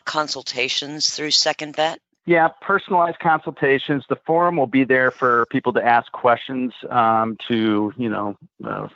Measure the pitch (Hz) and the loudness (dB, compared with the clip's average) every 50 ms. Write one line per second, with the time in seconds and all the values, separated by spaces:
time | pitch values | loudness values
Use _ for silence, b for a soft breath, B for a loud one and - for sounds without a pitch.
0 | - - - 151 151 135 - 135 - - 123 123 127 127 - - 147 139 151 151 | -6 -4 -2 -2 -2 -2 -6 -8 -8 -8 -4 -4 -4 -2 -2 -4 -6 -6 -6 -4
1 | - - - - 151 151 - - - 156 143 - 151 151 139 151 156 165 165 - | -4 -4 -2 -4 -4 0 0 2 2 0 -2 -2 -6 -8 -2 -2 -2 -2 -2 -6
2 | _ _ _ _ - 170 170 165 160 160 - _ - - 196 185 - - 185 175 | _ _ _ _ 0 2 4 4 4 2 0 _ -2 -2 -2 -2 0 0 0 2
3 | 170 170 - - - 165 156 147 - - - - 147 135 139 131 - - 147 135 | 2 0 -2 -2 0 0 0 0 -2 -8 -6 -2 2 2 2 0 0 -2 -4 -4
4 | - - 139 - - - 165 170 175 175 175 156 131 110 117 135 131 117 131 127 | -2 -4 -6 -6 -2 0 2 2 2 2 2 0 -2 2 2 2 2 4 2 2
5 | 131 127 - - 131 123 120 117 117 - - 131 - 123 104 117 101 120 120 117 | 2 2 0 0 2 2 4 2 2 0 -2 -2 -2 0 0 2 2 4 2 2
6 | - - - - - 123 117 - - - 135 127 127 120 - - - - 123 123 | 2 -2 -12 0 2 2 2 2 0 -8 -6 -6 -6 -6 -8 -10 -12 -4 0 2
7 | 113 113 113 110 113 113 110 - - - 120 110 110 110 104 104 107 104 - 120 | 2 4 2 2 0 -2 -4 -8 -4 -2 0 0 2 2 2 0 0 -2 -4 -4
8 | 120 110 101 98 104 101 95 _ - _ _ _ - 107 101 101 101 101 - | -4 -4 -4 -4 -4 -6 -8 _ -18 _ _ _ -10 -10 -8 -8 -10 -12 -14